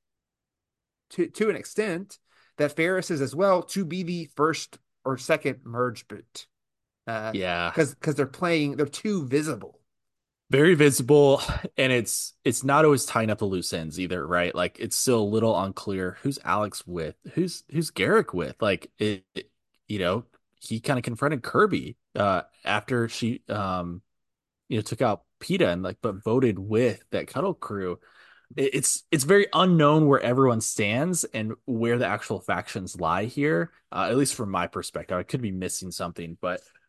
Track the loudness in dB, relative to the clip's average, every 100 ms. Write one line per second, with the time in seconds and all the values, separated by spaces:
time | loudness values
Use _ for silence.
0 | _ _ _ _ _ _ _ _ _ _
1 | _ -4 -4 0 0 0 -4 -4 -4 -4
2 | -8 -18 _ _ _ -2 -2 0 0 0
3 | -2 -2 -2 0 2 2 0 -6 -4 -4
4 | -6 -6 -6 -2 0 0 -8 -18 _ _
5 | -6 -4 0 0 0 -6 -6 -4 -4 -4
6 | -14 -18 -18 -20 -20 _ _ _ _ _
7 | -8 -6 -4 -4 -2 -2 0 0 -2 -2
8 | -4 -2 -4 -4 -2 0 0 -2 -4 -4
9 | -4 -2 0 0 0 -6 -10 -20 _ _
10 | _ _ _ _ 0 4 6 8 6 4
11 | 6 8 8 6 0 -6 -4 0 2 2
12 | 0 -4 -8 -4 -2 0 2 6 6 4
13 | 2 0 0 0 -2 -2 -4 -6 -6 -6
14 | -4 -4 -2 0 0 0 -2 -4 -6 -2
15 | 2 2 2 2 2 2 -2 -6 -6 -4
16 | -4 -4 -6 -4 -2 0 -2 -6 -10 -8
17 | -8 -10 -8 -4 -2 -4 -8 -6 -4 -2
18 | 2 2 0 -2 -6 -2 0 0 -4 -4
19 | -4 -4 -8 -14 -14 _ _ _ -8 -4
20 | -2 -2 -4 _ _ _ -8 -6 -2 -2
21 | -4 -4 -2 -2 -2 0 2 0 -6 -14
22 | _ -2 0 0 -4 _ -2 -2 0 -2
23 | -2 -2 -4 -4 -6 -4 -2 -4 -6 -10
24 | -16 _ _ _ _ _ -6 -4 -4 0
25 | 0 0 _ _ -2 2 2 2 -4 -4
26 | -6 -4 0 2 2 0 0 2 2 0
27 | _ -6 -6 -4 -4 -4 -8 -6 -6 -8
28 | _ _ -20 _ _ -2 0 0 0 -2
29 | 0 0 4 4 4 2 4 6 6 6
30 | 6 4 4 4 4 4 0 -2 0 0
31 | -2 -2 -4 -4 -6 -6 -6 -2 0 0
32 | 0 -2 -4 -6 -4 -4 -4 -8 -8 -4
33 | -2 0 -2 -2 0 0 -2 _ _ -4
34 | 0 2 0 -2 -4 -2 -2 -4 -8 -8
35 | -6 -6 -4 -4 -4 -6 -6 -8 -10 -8
36 | -8 -8 -12 -8 -6 -8 -10 _